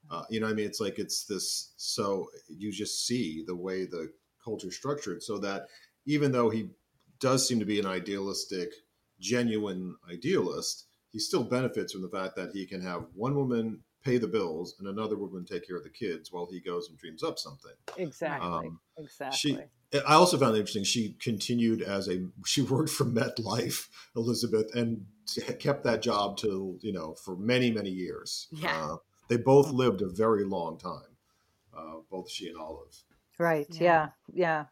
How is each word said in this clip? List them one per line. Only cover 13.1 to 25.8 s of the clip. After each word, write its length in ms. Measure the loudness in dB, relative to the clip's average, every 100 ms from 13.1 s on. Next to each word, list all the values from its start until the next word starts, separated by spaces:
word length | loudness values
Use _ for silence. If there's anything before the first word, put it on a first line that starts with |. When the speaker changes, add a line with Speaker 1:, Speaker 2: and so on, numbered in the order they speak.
Speaker 1:
one 200 | -6 -2
woman 480 | 0 0 0 -2 -6 _ _
pay 160 | 0 2
the 100 | 2
bills 480 | 0 -2 -4 -8 -10
and 80 | -8
another 300 | -6 -4 -2
woman 280 | -4 -8
take 220 | -8 -8 -6
care 100 | -10
of 60 |
the 80 | -10
kids 400 | -8 -6 -6 -8
while 160 | -10 -8
he 140 | -8
goes 280 | -6 -6 -6
and 80 | -14
dreams 280 | -18 -8
up 140 | -6 -6
something. 340 | -10 -12 -20 -18 -16 -8
Speaker 2:
Exactly, 720 | -8 -6 -6 -4 -4 -4 -6
Speaker 1:
Um, 120 | -12 _ -18
Speaker 2:
exactly. 400 | -18 -10 -6 -2
Speaker 1:
she, 280 | 0 0 -4 _ _ 0 8
I 80 |
also 240 | 10 10 8
found 160 | 6 4
it 40 |
interesting. 240 | 2 -2
She 300 | 0 0 0
continued 680 | -2 -2 -2 0 2 4 4
as 260 | 2 -2 0
a, 200 | -2 -4 -6
she 180 | -2 2
worked 280 | 4 4 2
for 140 | 2
MetLife, 840 | 2 2 0 -2 -2 0 0 -4 -8 -18 -10
Elizabeth, 580 | -2 0 2 2 2 2 0
and 300 | 0 -2 -6 -16 -8 -6 -6 -4
kept 240 | 0 0